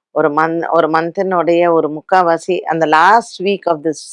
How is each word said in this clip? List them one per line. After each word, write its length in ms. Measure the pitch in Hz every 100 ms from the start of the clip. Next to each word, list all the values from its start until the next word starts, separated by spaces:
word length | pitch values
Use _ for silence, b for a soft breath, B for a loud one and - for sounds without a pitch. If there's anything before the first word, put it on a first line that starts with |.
| _ 147
ஒரு 140 | 156
மந்த், 360 | 147 160 165 -
ஒரு 200 | 165 160
மந்தினுடைய 840 | 165 170 180 190 185 160 170 175
ஒரு 180 | 165 151
முக்காவாசி, 680 | 151 - 185 170 165 - 170
அந்த 240 | - 165 156
last 560 | 156 180 226 220 -
week 240 | 185 196 170
of 180 | 156
this, 180 | 156 151 -